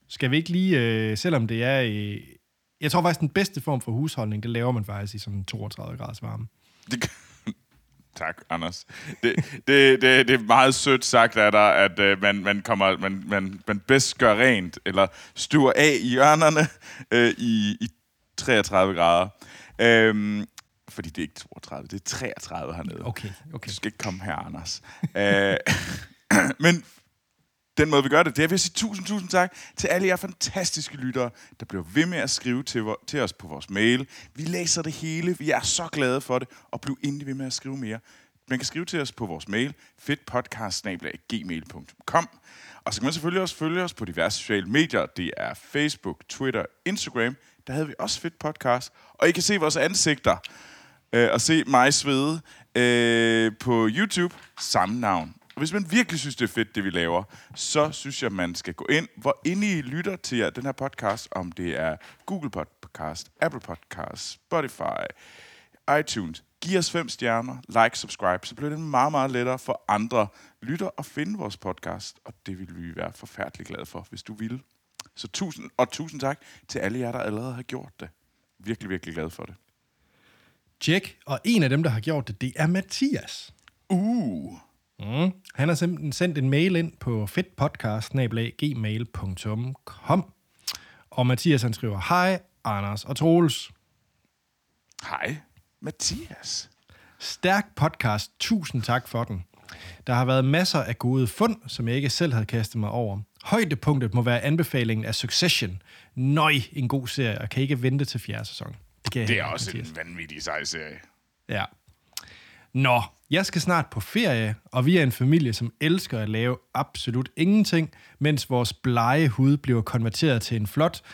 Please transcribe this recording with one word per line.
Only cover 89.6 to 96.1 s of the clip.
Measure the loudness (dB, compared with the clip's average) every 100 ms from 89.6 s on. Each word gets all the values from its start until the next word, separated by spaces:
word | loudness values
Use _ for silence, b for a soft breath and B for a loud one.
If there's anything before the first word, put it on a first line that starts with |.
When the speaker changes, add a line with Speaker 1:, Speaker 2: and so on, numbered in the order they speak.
| -6 -10
Speaker 1:
com. | -16 -18 0 0 0 _ _ B B B B B B
Og | 0 2
Mathias, | 2 4 4
han | 2
skriver, | -2 -4 -4 0
"Hej, | 2 2 0 -6 _
Anders | -4 -4 -4 -6
og | -6 0
Troels." | 4 6 4 2 -8 -18 _ _ _ _ _ _ _ _ _ _ _ -18 -10
Speaker 2:
Hej, | -6 -4 -6 -10 _ _ _
Mathias. | -12 -6 -4